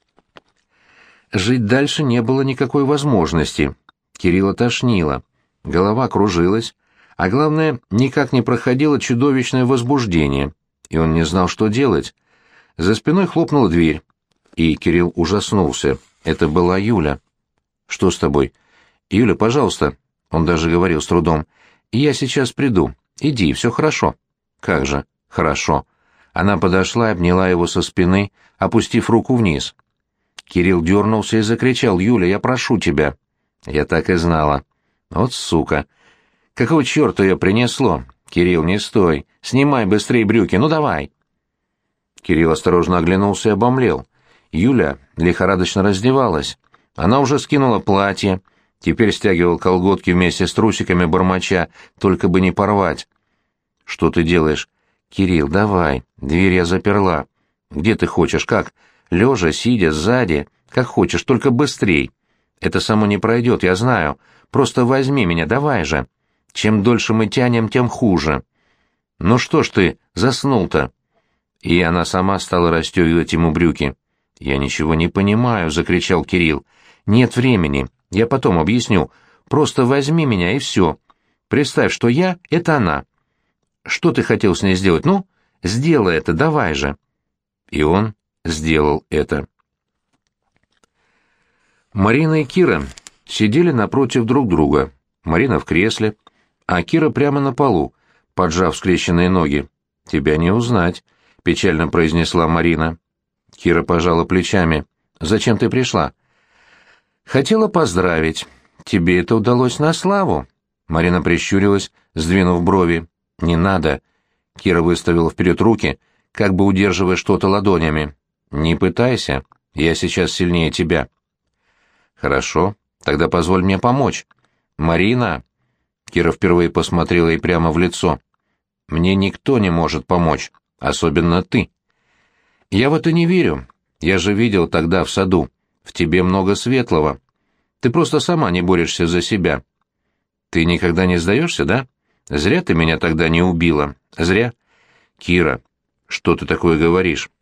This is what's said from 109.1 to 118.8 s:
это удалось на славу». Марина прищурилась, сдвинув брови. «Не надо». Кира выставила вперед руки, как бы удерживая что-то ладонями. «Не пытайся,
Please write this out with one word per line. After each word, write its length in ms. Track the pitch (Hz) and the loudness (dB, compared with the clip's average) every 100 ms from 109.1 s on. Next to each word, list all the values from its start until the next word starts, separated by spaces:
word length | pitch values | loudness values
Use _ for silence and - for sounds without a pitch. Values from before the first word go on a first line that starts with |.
| 90 | 2
это 160 | 87 113 | 2 0
удалось 440 | 107 123 127 120 | 2 2 0 0
на 120 | 151 | -2
славу». 520 | 165 185 202 180 78 64 _ _ _ - | 0 0 0 0 -2 -6 _ _ _ -4
Марина 340 | 82 85 90 | 0 2 2
прищурилась, 680 | 78 85 - 98 101 101 - _ _ | 2 0 0 0 2 0 -4 _ _
сдвинув 500 | 82 80 95 90 90 | -6 0 2 2 2
брови. 440 | 87 95 85 85 82 _ _ _ | 2 2 2 0 -4 _ _ _
«Не 160 | 82 85 | -2 0
надо». 460 | 95 95 78 69 - _ _ _ _ - | 2 0 0 -4 -8 _ _ _ _ -6
Кира 240 | 98 87 | 0 2
выставила 480 | 85 85 - 85 82 | 2 0 0 0 0
вперед 300 | - 90 82 | 0 0 2
руки, 400 | 104 110 80 67 _ _ _ | 2 2 -2 -6 _ _ _
как 220 | - 104 | -4 -2
бы 120 | 92 98 | 2 2
удерживая 500 | 95 101 87 92 87 | 2 2 2 0 0
что-то 320 | - 92 98 | 0 0 2
ладонями. 680 | 101 98 90 80 78 73 - _ _ _ | 2 2 2 0 -2 -4 -10 _ _ _
«Не 240 | 71 80 | -4 -2
пытайся, 680 | 82 | 0